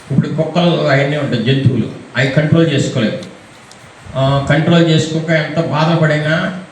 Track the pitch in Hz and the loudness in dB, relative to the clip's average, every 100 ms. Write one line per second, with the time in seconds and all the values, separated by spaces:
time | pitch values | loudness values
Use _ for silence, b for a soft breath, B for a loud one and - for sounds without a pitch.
0 | - 131 147 147 160 170 175 151 151 135 | -2 0 0 -2 -2 0 2 2 2 2
1 | 143 151 131 117 110 139 127 113 101 - | 0 -2 -2 -2 0 2 2 0 -4 -8
2 | - 120 135 151 151 165 160 135 - 127 | -10 -4 -2 0 2 2 2 0 -2 -2
3 | 104 90 - - - - - - - - | -2 -4 -12 -20 -20 -20 -20 -20 -20 -20
4 | - 131 135 139 139 156 160 170 165 156 | -10 -2 0 0 2 0 4 4 4 2
5 | - 160 160 160 151 165 147 147 160 165 | 0 -4 -2 -2 -2 -4 -2 0 0 2
6 | 151 151 151 165 185 - - | 2 0 -2 -2 -4 -8 -14